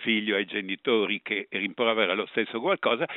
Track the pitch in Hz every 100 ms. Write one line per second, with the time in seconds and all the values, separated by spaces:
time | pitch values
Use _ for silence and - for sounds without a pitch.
0 | 120 110 107 101 95 104 95 95 - 113
1 | 95 104 - 107 - 98 98 - 117 110
2 | 98 98 95 - 110 113 147 196 113 117
3 | 165